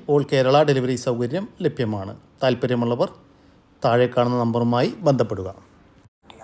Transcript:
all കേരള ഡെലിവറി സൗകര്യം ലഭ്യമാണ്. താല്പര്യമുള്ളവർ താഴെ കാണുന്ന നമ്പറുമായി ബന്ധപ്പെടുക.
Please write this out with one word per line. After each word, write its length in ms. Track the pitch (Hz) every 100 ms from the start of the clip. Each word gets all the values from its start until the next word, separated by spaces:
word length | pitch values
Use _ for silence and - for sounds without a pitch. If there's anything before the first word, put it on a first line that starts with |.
| -
all 120 | 147 156
കേരള 240 | 139 127 143 151
ഡെലിവറി 260 | 135 123 123
സൗകര്യം 420 | 131 120 120 170 220 - 156
ലഭ്യമാണ്. 480 | 143 113 104 95 - _ -
താല്പര്യമുള്ളവർ 680 | 131 123 127 123 120 123 - - _ _ _ _ _ _ 127
താഴെ 220 | 120 123 123
കാണുന്ന 220 | 120 123
നമ്പറുമായി 460 | 117 117 120 120 185 233 156
ബന്ധപ്പെടുക. 420 | 123 110 98 92 - - _ _ _ _ _ - -